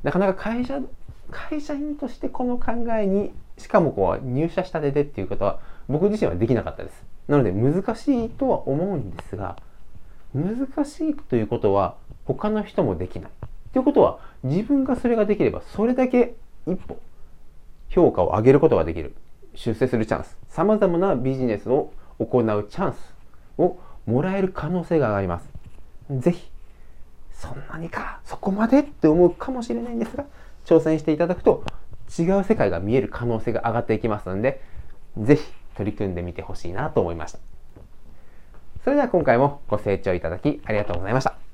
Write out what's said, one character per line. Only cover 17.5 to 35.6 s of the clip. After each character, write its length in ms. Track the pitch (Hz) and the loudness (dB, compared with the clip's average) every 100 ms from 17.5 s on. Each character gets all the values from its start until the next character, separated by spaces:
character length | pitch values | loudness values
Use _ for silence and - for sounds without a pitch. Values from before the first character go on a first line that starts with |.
| - - - - | -16 -18 -16 0
評 220 | 185 156 | 6 6
価 120 | - | 6
を 60 | 87 | 2
上 120 | 98 | 6
げ 100 | 117 | 8
る 60 | 143 | 8
こ 100 | 156 | 6
と 60 | 104 | 4
が 80 | |
で 100 | 82 | 2
き 80 | 82 | -2
る。 140 | 69 - - - - - | -8 -12 -16 -18 -16 -6
出 180 | 120 | -4
世 140 | 113 127 | 0 2
す 100 | 117 | 2
る 80 | 110 | 0
チ 80 | |
ャ 80 | 110 | -2
ン 20 | |
ス、 140 | - - - | -4 -14 -10
様 280 | - 190 214 | 0 2 4
々 200 | 190 170 | 4 4
な 180 | 196 135 | 2 2
ビ 200 | 131 131 | 0 0
ジ 100 | 127 | 0
ネ 120 | 104 | -2
ス 100 | 110 | 2
を 240 | 139 - - - - | 2 2 -10 -16 -6
行 200 | 113 127 | 0 2
う 280 | 110 104 104 | 2 0 -2
チ 80 | - | -2
ャ 120 | 180 | -2
ン 40 | |
ス 220 | - - - - - - - | -4 -10 -12 -16 -18 -14 0
を 200 | 175 - - - - | 0 0 -14 -10 0
も 160 | 123 | 0
ら 140 | 151 196 | 2 0
え 40 | |
る 80 | 190 | -2
可 180 | - 151 | -2 -2
能 140 | 180 | -2
性 160 | 170 165 | 0 2
が 100 | 120 | 2
上 40 | |
が 80 | 101 | 2
り 60 | 95 | 0
ま 120 | 87 | -4
す。 100 | - - - - - - - | -6 -14 -12 -14 -14 -14 -6
ぜ 220 | 135 170 | 0 2
ひ、 200 | 175 - - - - - - - - - | 0 -8 -14 -14 -16 -16 -14 -14 -14 -12
「そ 180 | - - | -8 -8
ん 140 | 143 - | -8 -8
な 80 | 160 | -8
に 120 | 165 | -8
か、 300 | - - - - | -6 -8 -10 -12
そ 120 | - | -6
こ 140 | 202 | -4
ま 160 | 196 226 | 0 6
で」 120 | 269 | 6
っ 20 | |
て 240 | 285 - 156 | 4 2 4
思 180 | 160 175 | 8 6
う 80 | |
か 180 | 170 - | 4 -6
も 100 | 254 | -6
し 120 | 233 | -4
れ 80 | 233 | -6
な 100 | 233 | -4
い 40 | 233 | -4
ん 40 | |
で 60 | 226 | -4
す 120 | - | -6
が、 80 | 285 - - - - | -10 -14 -18 -16 6
挑 160 | 165 | 6
戦 160 | 156 160 | 6 2
し 60 | |
て 80 | 156 | 2
い 60 | 151 | 2
た 100 | 170 | 2
だ 80 | 175 | 4
く 80 | |
と 200 | - - - - - - - - | 4 4 0 -6 -8 -8 -6 0
違 60 | 170 | 4
う 120 | 196 | 4
世 120 | 185 151 | 4 4
界 140 | 107 | 4
が 100 | 85 | 2
見 160 | 98 127 | 2 2
え 60 | |
る 80 | 101 | 2
可 160 | - 120 | -4 -2
能 140 | 113 | 0
性 140 | 120 | 0
が 80 | 120 | 0
上 120 | 117 | 0
が 60 | 113 | 0
っ 60 | 117 | 0
て 80 | |
い 60 | 110 | 0
き 80 | 117 | 0
ま 120 | 107 | -2
す 100 | - | -4
の 120 | 95 | 0
で、 200 | 123 - - - - - - - | 0 -2 -8 -10 -10 -12 -10 -2
ぜ 180 | 110 147 | 6 6
ひ 80 | - - | 4 -10